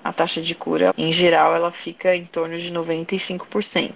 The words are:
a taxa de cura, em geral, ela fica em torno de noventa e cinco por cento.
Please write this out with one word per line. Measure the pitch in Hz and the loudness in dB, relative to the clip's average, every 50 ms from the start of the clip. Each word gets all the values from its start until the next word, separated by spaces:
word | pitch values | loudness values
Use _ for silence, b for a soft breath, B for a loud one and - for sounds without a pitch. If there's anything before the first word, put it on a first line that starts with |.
| - | -8
a | - - | -6 -2
taxa | - 160 185 - 165 | 0 0 0 0 -2
de | 165 165 170 | -2 -4 -6
cura, | - - - 160 165 180 185 - | -4 -4 -2 0 2 4 2 2
em | - 156 165 | 2 0 0
geral, | 160 175 180 175 165 160 160 160 165 | 2 4 4 6 6 6 4 4 4
ela | 165 170 175 | 2 0 -2
fica | 175 - - 170 165 - - 185 180 | -4 -6 -10 -12 -10 -2 0 0 0
em | 175 175 | 0 -2
torno | 170 - 170 165 165 165 | -6 -6 -6 -4 -4 -6
de | 170 175 175 | -6 -8 -6
noventa | 175 170 165 165 165 160 165 - 196 | -6 -6 -4 -2 -4 -4 -2 -4 -2
e | 185 | 0
cinco | - - 185 185 - - | 0 -2 -2 -4 -8 -4
por | - 214 202 | -2 0 0
cento. | - - 175 - - - | 2 2 0 -2 -2 -8